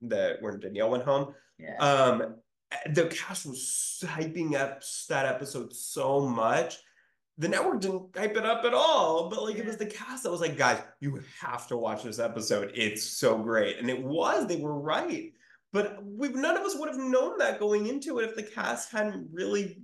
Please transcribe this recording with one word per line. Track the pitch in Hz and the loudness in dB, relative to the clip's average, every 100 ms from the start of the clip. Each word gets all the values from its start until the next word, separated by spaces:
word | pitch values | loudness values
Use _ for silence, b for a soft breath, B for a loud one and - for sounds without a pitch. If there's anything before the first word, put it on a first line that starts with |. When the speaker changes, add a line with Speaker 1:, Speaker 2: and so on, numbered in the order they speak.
Speaker 1:
that | 117 107 92 - | -2 2 2 0
when | 110 101 | -4 -6
Danielle | 95 101 110 | -6 0 2
went | 123 | 2
home. | 135 139 143 B B - | 2 2 0 B B -16
Speaker 2:
Yeah. | 78 - | -8 2
Speaker 1:
Um, | 147 135 131 117 110 - _ _ - 139 - | 4 6 6 4 0 -6 _ _ -12 -8 0
the | 151 165 | 2 2
cast | - - 190 151 | 0 -6 -8 -8
was | 123 - - - - | -8 -6 -4 -4 -6
hyping | 175 156 156 165 160 143 | -6 -4 -4 -2 0 2
up | 139 - | 0 -4
s-, | - - - | -10 -10 -2
that | 147 135 | 0 0
episode | 127 139 135 117 | -2 -4 -8 -8
so | - - - 135 139 139 | -10 -8 -2 2 4 2
much. | 117 113 139 170 - b b b b _ - | 2 4 4 2 -4 b b b b _ -4
The | 165 | 0
network | 285 370 262 | 2 2 0
didn't | 190 190 - 185 | 0 -2 -6 -4
hype | 214 214 | -2 0
it | 214 | 0
up | 233 240 | 2 2
at | |
all, | 247 320 285 170 165 180 | 4 6 6 4 2 0
but, | 208 | -2
like, | 220 208 | -4 -4
it | 214 | -4
was | 220 | -4
Speaker 2:
Yeah. | 214 | -6
Speaker 1:
the | |
cast | - - 254 | -8 -10 -8
that | 214 | -4
was | 175 | -2
like, | 165 143 | -2 4
"Guys, | 127 117 - - | 4 4 -2 -8
you | 143 131 - - | -6 -6 -10 -10
have | - 123 - | -8 -6 -4
to | 120 | -2
watch | 113 110 | -2 -2
this | 120 107 | -6 -2
episode. | 117 110 107 104 101 | -2 -2 0 0 0
It's | 120 110 107 | 0 0 0
so | - - 123 110 | -6 2 4 4
great." | 110 113 101 - | 2 2 2 0
And | 120 | -2
it | 127 | -2
was, | 131 156 - 339 233 | -2 0 2 2 2
they | 170 | -2
were | 147 143 | -2 -4
right. | 147 156 349 160 - - b b _ | 0 0 0 -4 -8 -16 b b _
But | 196 208 202 202 | -2 -2 -4 -12
we, | 208 277 | -4 -2
none | 247 302 381 | 0 2 2
of | |
us | 392 285 | 0 -2
would | 302 | -4
have | 262 | -4
known | 262 254 294 403 | 2 4 4 2
that | 247 214 | 0 2
going | 208 208 208 | 2 2 2
into | 277 302 247 | -4 -2 -2
it | 220 | -2
if | 220 | -4
the | |
cast | 214 - - - - | -10 -4 -2 -2 -4
hadn't | 220 208 190 - | -2 -2 -4 -8
really | 165 196 208 190 - | -6 -2 0 -2 -8